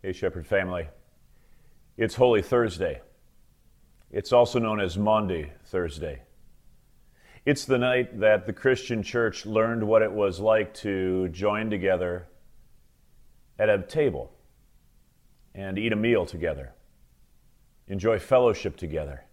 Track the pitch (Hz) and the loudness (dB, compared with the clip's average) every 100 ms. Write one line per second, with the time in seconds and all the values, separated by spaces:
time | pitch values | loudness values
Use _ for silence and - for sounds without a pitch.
0 | 98 92 92 90 76 98 92 90 80 - | -6 -4 -4 -6 -2 -2 0 -6 -8 -14
1 | _ _ _ _ _ - - - _ - | _ _ _ _ _ -20 -20 -20 _ -4
2 | 110 - 127 110 92 123 117 87 87 69 | -2 4 4 4 4 2 2 -2 -4 -4
3 | - _ _ _ _ _ _ _ _ _ | -14 _ _ _ _ _ _ _ _ _
4 | _ - - 123 120 123 113 107 95 90 | _ -8 2 4 4 2 0 -2 -2 -2
5 | 104 110 101 87 76 - - 92 85 76 | 2 2 0 -6 -8 -14 -8 -4 -4 -6
6 | 78 69 - _ - - - - _ _ | -12 -12 -18 _ -20 -20 -20 -20 _ _
7 | _ _ _ - - 143 - 131 123 127 | _ _ _ -8 -2 -2 0 0 2 0
8 | 123 113 107 104 90 101 135 127 - 117 | -2 2 4 4 2 -2 0 0 -2 -4
9 | 98 120 113 - 104 110 113 117 107 110 | -2 -2 -2 -4 -2 0 0 0 2 4
10 | 110 104 101 90 107 110 104 - 104 98 | 4 0 -2 0 2 2 0 -6 -4 -2
11 | 92 92 92 82 104 104 110 104 92 92 | 0 0 -2 -2 0 0 -2 -2 0 0
12 | 90 90 90 - - - - - _ _ | -2 -6 -10 -20 -20 -20 -20 -20 _ _
13 | _ - - _ _ - 107 101 90 156 | _ -20 -20 _ _ -2 2 2 0 -2
14 | 143 73 - - _ _ _ _ _ _ | -2 -2 -12 -18 _ _ _ _ _ _
15 | _ _ _ _ _ - 98 95 113 107 | _ _ _ _ _ -12 -8 -4 -2 0
16 | 113 113 85 87 82 69 65 - _ _ | 2 2 0 -4 -6 -6 -10 -20 _ _
17 | _ _ _ _ _ _ _ _ - 98 | _ _ _ _ _ _ _ _ -10 -2
18 | 107 110 - 127 123 104 101 - 85 78 | 0 -2 2 4 4 2 -6 -8 -8 -6
19 | 73 67 - | -8 -12 -20